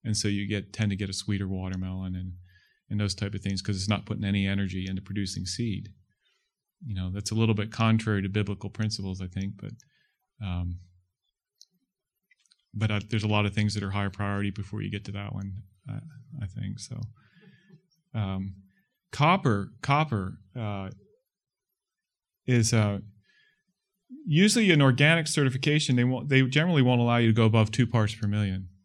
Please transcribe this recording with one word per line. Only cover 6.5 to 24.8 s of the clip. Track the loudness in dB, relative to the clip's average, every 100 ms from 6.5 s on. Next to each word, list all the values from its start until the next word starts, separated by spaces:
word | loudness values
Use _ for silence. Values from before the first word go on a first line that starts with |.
| _ _ _ -8
You | -6
know, | -4
that's | -6 -4
a | 2
little | 4 2
bit | 0
contrary | 2 4 4 2 0
to | 0
biblical | 0 -2 -4 -8
principles, | -4 -4 -4 -6 -8
I | -8
think, | -6 -6 -8
but, | -14 -16 _ _ _ _ _ _ -6
um, | -4 -4 -6 -14 _ _ _ _ _ _ _ -20 _ _ _ _ _ _ _ _ _ _
but, | -4 -2
uh, | -2 -2
there's | -2
a | 2
lot | 2 2
of |
things | 0 -2
that | -2
are | -4
higher | -2 -4
priority | -4 -4 -2 -4
before | -6 -10 -8
you | -6
get | -8 -10
to |
that | -10 -10
one, | -8 -10 -12 -16 _ -14
I, | -12 -14 -20 -18 -12
I | -10
think. | -8 -10 -10
So, | -12 -12 -12 -14 _ _ -20 _ _ -20 _ _ _
um, | -6 -4 -4 -8 -12 -20 _ _ _ _
copper, | 0 2 4 4 0 -2 -8
copper, | 0 0 2 -2 -4 -10 -16 -8
uh, | -6 -6 -8 -12 _ _ _ _ _ _ _ _ _ _ _ _ _ _ 2
is, | 4 4
uh, | 4 2 0 -8 -20 _ _ _ _ _ _ _ _ _ -14 0
usually | 4 6 6 6
an | 8